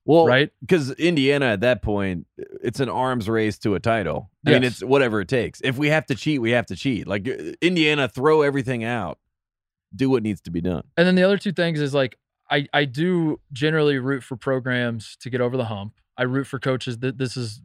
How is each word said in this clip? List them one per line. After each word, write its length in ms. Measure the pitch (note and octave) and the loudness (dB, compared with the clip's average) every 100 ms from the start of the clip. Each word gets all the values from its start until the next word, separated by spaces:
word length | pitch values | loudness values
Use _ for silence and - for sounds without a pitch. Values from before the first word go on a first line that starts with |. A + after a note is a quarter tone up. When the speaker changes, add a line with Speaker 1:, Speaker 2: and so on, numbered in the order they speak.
| - | 4
Speaker 1:
Well, 200 | E3 D#3+ | 6 6
Speaker 2:
Right? 240 | C3 D3+ _ - | 4 2 _ 0
Speaker 1:
'cause 240 | F3+ C3 | 2 2
Indiana 540 | - E3 D#3 C3+ C#3+ C3 | -2 0 2 2 2 2
at 140 | G2+ | 2
that 200 | A#2+ A#2 | 2 2
point, 460 | A2 G2+ G2 F2 - - - - | 0 -2 -2 -4 -8 -16 -16 -8
it's 180 | A#2+ A2 | -6 -4
an 100 | C3 | -4
arms 380 | A#2 C3 B2 G2+ | -2 -2 -2 0
race 280 | A2+ G#2+ - | 0 0 -2
to 140 | G#2+ F#2 | -2 -2
a 40 | |
title. 500 | A#2 A2+ E2 C#2+ - _ D3 | 0 0 -2 -6 -8 _ 2
I 60 | |
mean, 120 | C#3 | 4
Speaker 2:
Yes. 100 | B2+ | 4
Speaker 1:
it's 100 | - | -2
whatever 360 | G#2+ C#3 B2 G#2+ | 2 2 4 0
it 60 | F2+ | -2
takes. 320 | B2+ G2 - | -2 -2 -4
If 160 | C3 B2+ | -4 0
we 80 | D3 | 0
have 180 | D#3 - | 0 0
to 80 | A#2 | -4
cheat, 260 | D#3 C#3+ | -2 0
we 100 | A2+ | 2
have 140 | A#2+ - | 0 0
to 80 | F#2 | -4
cheat. 320 | C#3 A2 - | -2 -2 -4
Like, 200 | G2+ A2 | -4 -4
uh, 260 | - D#2 - | -8 -8 -2
Indiana, 460 | E3+ F3 D3+ D3+ B2+ | 0 2 2 2 0
throw 320 | - D3+ D#3 | 0 4 4
everything 400 | C#3+ C#3 B2 A#2+ | 4 0 -2 -4
out. 360 | A2+ A#2+ E2+ - _ _ _ _ _ _ _ F#2+ | -4 -4 -6 -10 _ _ _ _ _ _ _ -2
Do 140 | C3 | 2
what 120 | B2+ | 2
needs 200 | G#2+ F#2 | 0 -4
to 100 | - | -6
be 80 | E2+ | -4
done. 220 | F2+ E2 - - | -2 -4 -4 0
Speaker 2:
And 100 | F3+ | 2
then 80 | F#3 | 4
the 80 | |
other 140 | F#3 G3+ | 4 2
two 160 | G#3 | -2
things 260 | E3+ E3+ D3+ | -2 -2 -2
is, 140 | C#3+ | -2
like, 240 | C#3+ B2+ - _ _ - | 0 -2 -4 _ _ -4
I, 160 | D3 C#3 | -4 0
I 100 | D3 D3 | 0 0
do 540 | B2 F3+ F3 D#3+ - _ | 0 0 0 0 -4 _
generally 440 | C3 D3+ D#3+ D3 C3+ | -4 0 2 2 2
root 240 | B2+ C3+ | -2 -4
for 140 | - B2 | -6 -8
programs 800 | C#3 C3 B2+ B2 A#2+ A2+ - - | -2 -2 -2 -2 -2 -4 -10 -16
to 80 | B2 | -6
get 100 | B2 | -2
over 140 | B2 B2+ | -2 -2
the 80 | A2+ | -4
hump. 280 | G#2 G#2 - _ - | -6 -10 -14 _ -4
I 60 | |
root 220 | B2+ C3+ C3+ | -2 -2 -4
for 120 | C3 | -4
coaches. 400 | C#3 B2+ - A#2 | -2 -2 -4 -6
That 180 | B2+ C3 | -6 -4
this 180 | B2+ C3 | -6 -4
is 260 | A#2 G#2+ | -8 -10